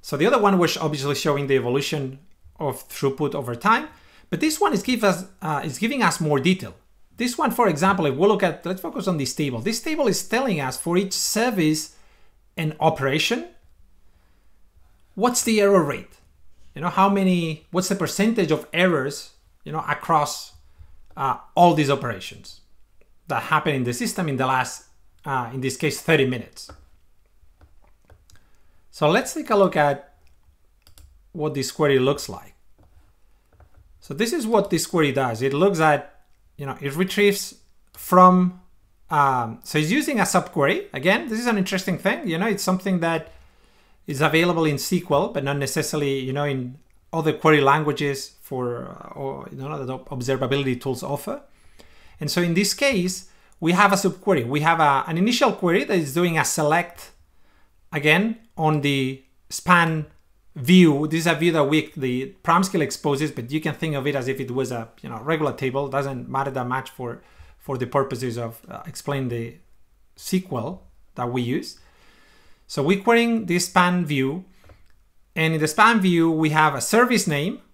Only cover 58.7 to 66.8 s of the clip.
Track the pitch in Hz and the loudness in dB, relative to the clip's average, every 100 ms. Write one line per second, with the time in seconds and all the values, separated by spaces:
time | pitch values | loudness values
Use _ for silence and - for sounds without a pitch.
58.7 | 151 139 139 131 131 _ _ _ - 170 | 2 0 0 -2 -6 _ _ _ -8 2
59.7 | 175 165 160 151 _ _ _ _ 151 127 | 4 4 0 -6 _ _ _ _ -8 6
60.7 | 185 170 143 151 160 165 156 170 160 139 | 8 8 6 0 -2 0 2 2 2 2
61.7 | 156 147 - 131 123 135 - - 190 190 | 2 0 -6 -4 -4 -6 -8 2 2 2
62.7 | 175 147 - 151 139 151 151 120 151 156 | -2 -2 -4 -4 -2 -4 -6 -6 -4 -4
63.7 | 147 160 143 135 139 123 135 120 123 123 | -4 -4 -4 -2 -4 -4 -6 -4 -4 -4
64.7 | 117 113 _ 139 113 131 160 147 117 135 | -6 -10 _ -14 -10 -4 -2 -2 -2 -4
65.7 | 131 143 135 139 127 123 131 143 131 123 | -4 -4 -4 -4 -8 -6 -6 -4 -6 -4
66.7 | 131 | -6